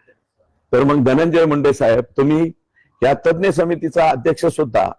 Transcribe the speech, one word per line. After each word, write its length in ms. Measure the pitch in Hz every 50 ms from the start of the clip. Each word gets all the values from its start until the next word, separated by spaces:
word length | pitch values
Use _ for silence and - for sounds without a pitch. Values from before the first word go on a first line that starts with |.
| _ _ _ _ _ _ _ _ _ _ _ _ _ _ -
तर 100 | 123 139
मग 200 | 139 147 147 123
धनंजय 420 | 120 127 143 165 170 160 165 165
मुंडे 280 | 156 147 147 139 143 135
साहेब, 300 | - 135 113 113 117 123 - _ -
तुम्ही 340 | 139 143 151 160 165 165 - _ _ _ _ _ _ _ _ _ -
या 100 | 131 139
तज्ञ 360 | - - 165 165 165 190 196
समितीचा 600 | 151 147 170 170 170 156 - 160 - 175 160 160
अध्यक्ष 360 | 139 131 117 165 151 - -
सुद्धा 440 | 170 - - 151 123 107 107 95 95 -